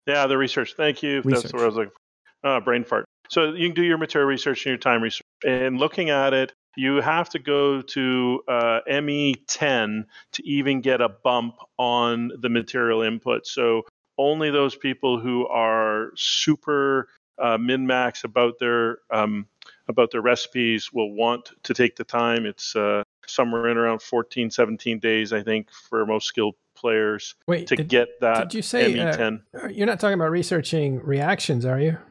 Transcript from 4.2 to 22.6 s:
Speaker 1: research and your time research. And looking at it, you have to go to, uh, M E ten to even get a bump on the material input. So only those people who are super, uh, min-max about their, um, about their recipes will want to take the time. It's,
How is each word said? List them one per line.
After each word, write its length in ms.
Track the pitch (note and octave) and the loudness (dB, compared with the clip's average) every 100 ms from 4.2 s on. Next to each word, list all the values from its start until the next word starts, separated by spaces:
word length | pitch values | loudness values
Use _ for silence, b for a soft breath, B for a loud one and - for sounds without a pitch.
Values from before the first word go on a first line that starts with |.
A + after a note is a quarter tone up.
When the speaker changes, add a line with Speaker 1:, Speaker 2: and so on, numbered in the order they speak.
| C#3 | 2
Speaker 1:
research 380 | C3 D3 B2+ - | 2 -2 -4 -4
and 60 | |
your 60 | B2+ | -2
time 240 | C3 A#2 | 2 2
research. 240 | A2+ - - _ - | 0 -6 -12 _ 0
And 320 | B2+ C3 B2+ | 0 0 0
looking 320 | D3+ - E3 | 0 0 0
at 240 | C#3+ C3+ | 2 4
it, 180 | C3+ C3 - _ - | 2 0 -6 _ -4
you 200 | C3 C#3 | 0 2
have 340 | C3+ D#3+ E3+ | 2 0 -2
to 100 | D#3+ | -4
go 420 | C3+ C#3+ C#3+ C#3 | 0 2 2 0
to, 600 | B2 - C3 B2+ B2 B2+ - | -4 -2 0 2 0 0 0
uh, 320 | A#2+ A#2 A2+ - | 0 2 0 0
M 220 | C#3+ D3 | -2 -2
E 260 | C#3+ C#3+ B2+ - | 0 0 -2 -6
ten 580 | - D3+ B2+ G#2+ G#2+ G#2+ B B | -2 0 0 0 -4 -8 B B
to 120 | - E3 | -12 -4
even 360 | C#3+ C3+ C3+ | 0 0 0
get 180 | C3 B2+ | 2 2
a 60 | A#2 | 0
bump 480 | G2 C3 B2 A#2 A#2 - - | 0 0 0 -2 -8 -14 -4
on 540 | B2 A#2+ A#2+ A#2 A#2+ B2+ | 0 2 2 0 -4 -4
the 80 | A#2+ | -2
material 540 | A#2 A2 C3 A#2+ A2+ | -2 -2 -2 0 0
input. 440 | A2+ A2+ - A#2 - | 0 -2 -2 -4 -4
So 360 | - A#2+ A2+ A2 _ _ - | -2 2 0 -2 _ _ -2
only 340 | C#3+ D#3 D#3 | 0 2 0
those 240 | C#3+ C#3 C3+ | 2 0 -2
people 440 | C#3 C3 C3+ B2 | -6 -2 0 0
who 280 | A#2+ B2 B2 | 0 -2 0
are 640 | A#2+ A2+ A2 A2 G#2+ A2 - | 0 2 2 2 0 -4 -6
super, 920 | - - - D3+ - D3 C#3 C3+ B2 b _ - | -4 -2 0 -2 0 0 2 0 -2 b _ -4
uh, 180 | A#2+ A2+ | 0 0
min-max 680 | A#2+ C3 C3 B2+ B2 - | 0 0 0 0 0 -4
about 360 | A#2+ G#2+ A#2+ A#2+ | -4 2 2 0
their, 400 | A#2+ A#2+ A#2 A#2 _ | 0 2 0 -4 _
um, 360 | A2+ G#2+ G#2 G2+ _ B B - | -2 0 -2 -8 _ B B -4
about 240 | A2+ A#2 | 2 2
their 100 | A#2+ | 2
recipes 720 | A2+ A#2+ - C3 A#2 A2 - | 0 0 -2 -2 0 0 -2
will 200 | A#2 G#2+ | -4 -2
want 380 | G#2 A2+ A#2+ - - | 0 0 -2 -6 -16
to 100 | - | -6
take 220 | B2+ A#2+ - | 2 2 0
the 80 | |
time. 420 | A2+ A#2+ A#2 A#2 A2 | -6 -2 0 0 -4
It's, 300 | G2+ | -8